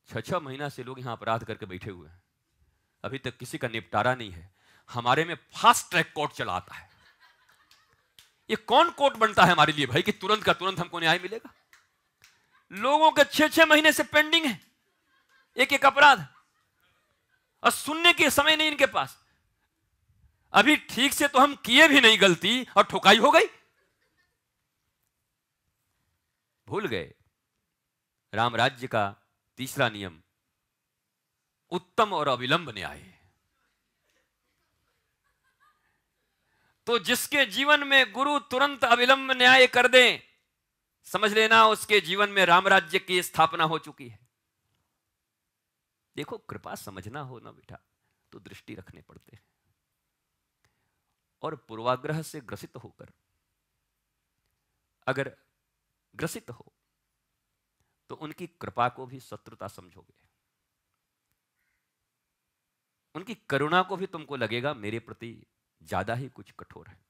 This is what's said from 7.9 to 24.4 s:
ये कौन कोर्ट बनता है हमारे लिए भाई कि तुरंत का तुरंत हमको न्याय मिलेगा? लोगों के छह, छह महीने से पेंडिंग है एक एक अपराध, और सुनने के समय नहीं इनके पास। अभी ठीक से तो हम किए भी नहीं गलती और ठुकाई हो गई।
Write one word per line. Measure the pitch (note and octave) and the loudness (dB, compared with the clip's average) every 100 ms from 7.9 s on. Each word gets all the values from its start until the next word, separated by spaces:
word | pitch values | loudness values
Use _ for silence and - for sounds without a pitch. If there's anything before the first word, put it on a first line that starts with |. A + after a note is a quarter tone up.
| _ _ _ _ _ - | _ _ _ _ _ -8
ये | G#3+ | -8
कौन | - B3+ E4+ | 2 2 2
कोर्ट | - C#4 A3+ | 2 -2 2
बनता | A3 G#3 F3+ | 0 4 4
है | |
हमारे | E3+ D3+ | 6 2
लिए | D3 C3 | 0 -2
भाई | C#3 | -2
कि | F#3 | -2
तुरंत | - F#3+ G#3+ | -6 -2 -2
का | G3 | 0
तुरंत | E3 F#3 F3+ | -2 -4 -6
हमको | F3 E3+ | -10 -4
न्याय | E3 F3 | -2 -2
मिलेगा? | F3+ A3 - _ _ _ _ _ _ _ _ _ _ _ _ | -4 -14 -18 _ _ _ _ _ _ _ _ _ _ _ _
लोगों | F#3 A#3+ D4+ D#4 | -6 -2 4 4
के | D4+ | 4
छह, | C#4+ - D#4 | 2 2 2
छह | D#4+ D#4+ | 4 4
महीने | D4+ D#4 | 6 4
से | D4 | 2
पेंडिंग | D4 D4+ D4+ E4 D4+ | 0 0 2 0 -2
है | F#3+ _ _ _ _ _ _ _ _ _ - | -6 _ _ _ _ _ _ _ _ _ -4
एक | C4+ | -2
एक | C#4 C#4 | 2 2
अपराध, | C4+ D4 A#3+ C#3+ _ _ _ _ _ _ _ _ _ _ _ _ _ | 6 6 6 -2 _ _ _ _ _ _ _ _ _ _ _ _ _
और | - | -2
सुनने | - - D#4 E4+ | -2 -8 0 0
के | E4+ D4+ | 2 0
समय | - D4 D#4 | 2 0 0
नहीं | D#4 | -2
इनके | D4 C4+ | 0 -2
पास। | F#3 C3 - _ _ _ _ _ _ _ _ _ _ _ _ _ | -2 -8 -14 _ _ _ _ _ _ _ _ _ _ _ _ _
अभी | F#3 A#3 D4 | 2 4 0
ठीक | - A3 C4+ | -2 -2 -2
से | - C#4+ | 0 0
तो | C4 | 4
हम | C#4+ C4+ | 2 0
किए | - B3+ D#4+ | 0 6 6
भी | C#4 | 8
नहीं | A3+ G#3+ | 6 6
गलती | F#3+ E3+ F#3 B3 B3 G3 | 4 2 -2 -4 0 0
और | |
ठुकाई | G#3 F#3+ B3+ A3 | 2 2 4 6
हो | C4 | 6
गई। | D#4 G#4+ - _ _ _ _ _ _ _ _ | 4 2 -6 _ _ _ _ _ _ _ _